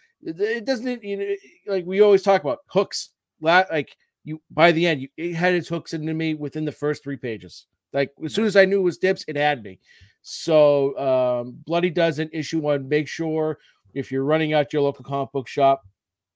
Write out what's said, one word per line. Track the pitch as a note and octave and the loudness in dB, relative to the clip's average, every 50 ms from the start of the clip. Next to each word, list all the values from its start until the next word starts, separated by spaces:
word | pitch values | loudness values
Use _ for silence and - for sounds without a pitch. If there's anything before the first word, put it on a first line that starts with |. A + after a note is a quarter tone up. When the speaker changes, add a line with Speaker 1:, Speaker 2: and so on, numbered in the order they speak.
| _ _ _ _ - | _ _ _ _ -14
Speaker 1:
It, | - E3 E3 | -12 -6 -4
it | G3 A3 A3+ A#3 G#3 | -4 -4 -4 -4 -4
doesn't, | A#3+ C4+ A3+ A3+ B3+ B3 A#3+ G#3 | -4 -4 -4 -4 -6 -6 -6 -6
you | G3+ G3+ G3 | -8 -6 -6
know, | G3+ G3+ G3 G3 - - _ _ _ G#3 | -4 -4 -6 -6 -8 -14 _ _ _ -4
like | G3 F#3+ F3 | -4 -4 -4
we | F3 F#3 F#3+ | 0 2 6
always | G#3 G#3 G3+ F#3+ - | 6 8 6 6 6
talk | G3+ G3 F3+ | 4 2 2
about | D3 D3 B2 - _ _ | 2 0 -4 -4 _ _
hooks. | - F3+ G#3 - - - - - _ _ _ _ _ _ | -2 0 0 0 -4 -10 -12 -12 _ _ _ _ _ _
La-, | D#3 D#3 E3+ F3+ F#3+ F#3 | 0 4 4 4 4 2
like | D#3+ D#3 C#3+ - _ _ _ _ _ _ _ | 0 -4 -4 -6 _ _ _ _ _ _ _
you, | C#3+ D3+ D#3 _ _ | -12 -12 -12 _ _
by | - D3 D#3 F3 | 0 4 4 6
the | E3+ D#3 E3+ F3 | 6 4 2 0
end, | D#3+ C#3 | 0 -2
you, | C3 C3+ _ | -4 -8 _
it | - D#3+ F3 F3 | -10 -8 -6 -4
had | E3 E3+ F3+ F3+ | -2 0 0 0
its | F3 D#3+ - | 0 -2 -4
hooks | E3 E3+ D#3+ - - | -8 -8 -8 -8 -10
into | E3 D3+ D#3 D#3+ | -8 -6 -6 -4
me | D#3+ D#3+ D#3+ D#3 | -4 -4 -4 -4
within | D3+ D3 C#3+ - D#3+ D#3 | -6 -6 -8 -8 -6 -6
the | D3+ | -6
first | - - - D3 D3+ - - | -6 -4 -4 -4 -4 -4 -6
three | C#3 C#3 B2+ | -10 -10 -8
pages. | - B2 A2+ G#2 F#2 F2+ - - - _ _ _ _ _ - | -8 -8 -8 -10 -12 -16 -20 -20 -20 _ _ _ _ _ -2
Like | C3 C#3 C3 - - - | -2 -2 -2 -4 -8 -10
as | D#3 C#3+ | -6 -2
soon | G3+ A3+ | -2 0
Speaker 2:
Nice. | A3 E3 | 2 4
Speaker 1:
as | G3+ | 4
I | F#3+ | 4
knew | F#3+ G3 G3+ | 4 4 0
it | F#3+ | 0
was | F3+ E3 - | 0 -2 0
Dips, | - F#3 F#3+ F#3 - - | 0 -2 -2 -2 -6 -8
it | D3+ | -4
had | C#3+ D3 D3 D3 B2+ G#2+ | -2 0 0 -2 -2 -6
me. | G2 F#2 F2 _ _ _ _ - _ _ _ | -14 -18 -20 _ _ _ _ -20 _ _ _
So, | _ - - - - E3 D#3+ D#3 D3+ D3 C#3+ C#3+ C#3 C#3 C#3+ - | _ -16 -14 -8 -2 2 4 6 6 6 6 4 2 0 -2 -2
um, | C#3 C3+ C3 B2+ B2+ B2 B2 B2 A#2+ B2+ B2 - - | 0 0 2 2 2 2 0 -2 -4 -6 -12 -14 -8
Bloody | - D#3+ E3+ F3 F3+ | -4 -2 0 0 0
Dozen, | D#3 F3 E3+ E3+ D3+ C#3 D#3 D#3 D#3 | 0 0 0 0 0 -2 -6 -6 -6
issue | D#3+ D3 - - D#3+ | -8 -8 -6 -4 -2
one. | D3 D3 D3 C#3+ C3+ C3 | 0 0 -2 -2 -2 -2
Make | D3 D3+ D3+ C3+ | -2 -2 -2 -2
sure | - - E3 D#3+ D#3 D#3+ D#3 D#3 D#3 - _ _ _ _ _ _ - | -6 -6 -6 -4 -2 -2 -2 -4 -4 -6 _ _ _ _ _ _ -8
if | C#3 C3 - | -8 -8 -4
you're | C3 C3+ C3+ | -4 -4 0
running | C#3 D3+ D#3+ D#3+ D3+ D3+ | 0 0 0 0 2 0
out | D3+ D3 C#3+ | 0 0 0
to | - D3+ | 0 0
your | C#3+ | 0
local | C#3+ C#3 - B2 | 0 -2 -4 -8
comic | B2 C#3 C#3 C#3 B2+ | -8 -6 -6 -6 -4
book | - C#3 B2+ - | -6 -8 -8 -6
shop, | - D3 C#3 C3+ C#3 C3+ - _ _ _ _ _ _ _ _ _ _ | -2 2 4 4 4 2 -2 _ _ _ _ _ _ _ _ _ _